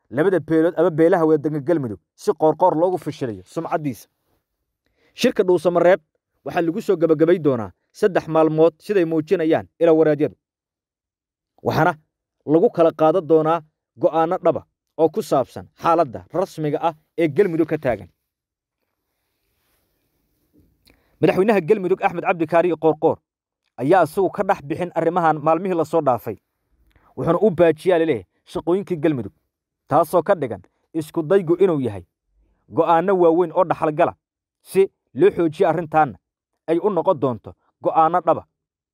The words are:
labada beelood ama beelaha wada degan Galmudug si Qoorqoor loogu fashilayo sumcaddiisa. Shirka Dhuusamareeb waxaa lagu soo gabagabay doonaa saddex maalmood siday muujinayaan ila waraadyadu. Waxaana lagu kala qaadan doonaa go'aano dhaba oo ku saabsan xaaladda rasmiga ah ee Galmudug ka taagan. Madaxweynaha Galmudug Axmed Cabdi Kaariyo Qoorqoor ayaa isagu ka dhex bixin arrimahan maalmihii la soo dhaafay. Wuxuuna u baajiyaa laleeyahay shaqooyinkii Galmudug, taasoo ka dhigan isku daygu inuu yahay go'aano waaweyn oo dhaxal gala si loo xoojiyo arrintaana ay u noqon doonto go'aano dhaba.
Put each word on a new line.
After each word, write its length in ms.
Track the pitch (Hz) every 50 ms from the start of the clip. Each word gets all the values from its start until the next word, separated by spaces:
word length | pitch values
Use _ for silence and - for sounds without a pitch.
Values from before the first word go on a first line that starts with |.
| _ _
labada 300 | 104 127 160 196 190 170
beelood 340 | 151 - 160 160 160 175 165 160
ama 120 | 160 185
beelaha 340 | 160 147 160 170 190 175 160
wada 160 | 156 156 156 135
degan 220 | 156 151 156 131
Galmudug 360 | 139 175 160 135 117 101 - _ _ _
si 180 | _ - - -
Qoorqoor 420 | - 160 156 156 156 175 185 156
loogu 220 | 151 170 190 185 170
fashilayo 440 | - 151 143 - 143 123 107 92 90
sumcaddiisa. 640 | - - 170 165 - - 214 151 143 113 - - _ _ _ _ _ _ _ _ _ _ _ _ _ _ _ _ _ _ _ _ _ _
Shirka 280 | - - 254 240 - 202
Dhuusamareeb 560 | 185 180 175 156 185 175 175 170 175 185 - - _ _ _ _ _ _ _ _
waxaa 180 | 139 143 180 175
lagu 180 | 165 160 - -
soo 140 | - 196
gabagabay 420 | 165 165 160 160 147 160 160 180 196
doonaa 320 | 147 147 131 117 107 92 - _ _ _ _
saddex 340 | - - 214 170 165 - -
maalmood 460 | 156 160 160 160 156 156 160 170 160 _
siday 260 | - - 208 196 170
muujinayaan 640 | 165 165 160 151 156 196 180 160 160 160 123 98 - _ -
ila 140 | 160 170 160
waraadyadu. 420 | 156 160 151 151 139 151 131 - _ _ _ _ _ _ _ _ _ _ _ _ _ _ _ _ _ _ _ _ _ _ _ _ _ -
Waxaana 320 | 120 110 135 156 175 165 - _ _ _ _ _ _ _ _ _
lagu 240 | - 147 165 190 240
kala 200 | - - 165 165 156
qaadan 340 | - 156 156 156 190 165 147
doonaa 340 | 160 156 156 156 165 170 156 _ _ _ _ _ _ 113
go'aano 400 | 135 175 147 165 160 165 180 -
dhaba 280 | 180 175 147 107 - _ _ _ _ _ _ -
oo 100 | 160 160
ku 140 | 156 220 208
saabsan 460 | - 160 143 123 - - 107 90 - _ _ -
xaaladda 440 | 165 165 165 170 135 104 98 92 _ -
rasmiga 460 | 165 190 185 - - 156 151 143 - -
ah 120 | 170 160 - _ _ _ -
ee 100 | 170 156
Galmudug 400 | 131 156 208 185 165 160 160 151
ka 100 | 165 151
taagan. 300 | - 131 113 101 95 - _ _ _ _ _ _ _ _ _ _ _ _ _ _ _ _ _ _ _ _ _ _ _ _ _ _ _ _ _ _ _ _ _ _ _ _ _ _ _ _ _ _ _ _ _ _ _ _ _ _ _ _ _ _ _ _ _ _ _ _ _ _
Madaxweynaha 400 | - 170 180 180 190 220 220 196
Galmudug 420 | 165 151 214 214 185 175 185 - 180
Axmed 220 | 196 170 170 156
Cabdi 220 | 170 196 165 165
Kaariyo 300 | 156 175 170 170 180 165
Qoorqoor 400 | 156 160 160 151 151 160 156 113 - _ _ _ _ _ _ _ _ _ _ _
ayaa 280 | - 123 143 185 190 170
isagu 260 | 147 - 202 190 170
ka 120 | - - 208
dhex 180 | 190 196 - -
bixin 280 | 139 156 - 180 175 -
arrimahan 440 | 170 160 165 170 185 170 160 156 156 143
maalmihii 320 | 160 160 165 190 190 185
la 80 | 165 156
soo 160 | - - 170 151
dhaafay. 340 | 135 123 110 - 120 101 - _ _ _ _ _ _ _ _ _ _ _ _ _ _ _
Wuxuuna 220 | - 131 160 170 175
u 100 | 196 214
baajiyaa 480 | 175 143 175 165 156 156 - 180 180 165
laleeyahay 280 | 165 165 139 107 92 - _ _ _
shaqooyinkii 520 | - - 180 156 165 175 196 196 - 185 156
Galmudug, 320 | 143 165 151 127 101 95 - _ _ _ _ _ _ _ _ _ _ _
taasoo 340 | 135 151 170 156 - 180 156
ka 120 | - 202
dhigan 280 | 180 143 117 107 95 - _ _ _ _ _ -
isku 300 | 165 156 - - 170 160
daygu 340 | 147 185 202 190 147 175
inuu 240 | 170 190 190 165 147
yahay 240 | 127 113 101 98 90 _ _ _ _ _ _ _ _ _ _ _ _ _
go'aano 480 | 101 113 165 151 170 165 170 196 202 185
waaweyn 340 | 175 165 165 170 180 165 151
oo 80 | 180 185
dhaxal 280 | 165 - - 160 156 151
gala 220 | 147 170 123 95 _ _ _ _ _ _ _ _ _ _
si 280 | - - 185 196 190 - _ _ _ -
loo 160 | 170 185 202
xoojiyo 380 | - - 175 165 151 - 196 170
arrintaana 500 | 151 165 175 151 - 156 156 135 95 - _ _ _ _ _ _ _ _ _ -
ay 100 | 165 170
u 120 | 165 208
noqon 300 | 202 165 151 185 185 139
doonto 340 | 143 135 120 104 - 98 90 _ _ _ _ _ -
go'aano 380 | 165 117 151 160 165 170 180
dhaba. 240 | 170 170 156 113 - _ _ _ _ _ _ _ _ _